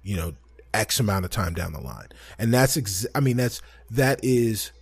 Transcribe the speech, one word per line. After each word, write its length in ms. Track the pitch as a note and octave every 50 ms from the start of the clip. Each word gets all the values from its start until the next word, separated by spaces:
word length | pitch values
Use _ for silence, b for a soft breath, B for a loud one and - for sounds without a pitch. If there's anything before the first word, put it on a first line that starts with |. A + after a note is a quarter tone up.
you 140 | - F#2+ G#2
know, 180 | F2 E2+ E2 C#2+ - - - - - - -
X 260 | - G#2+ A2 - - -
amount 260 | A#2+ G#2 G2 F#2+ F#2
of 60 | F#2+
time 240 | - A2 F#2+ F2 E2+
down 180 | F2+ F2 E2+
the 80 | D#2 D2
line. 280 | - C2 A1+ G#1 G1+ - B B B B B B
And 140 | A2+ A2+
that's 240 | A#2+ B2+ C3 C3+ -
ex-, 300 | D#3+ A#2+ G2 F#2 F#2 A2 - -
I 60 | C#3+
mean, 160 | C#3 C3 A#2+
that's, 260 | B2 B2 A#2+ - - b b b b b b
that 300 | A2+ B2+ C3+ C3 C#3 -
is 500 | - C3 B2+ A#2+ A#2+ A2+ A2 G2+ - - - -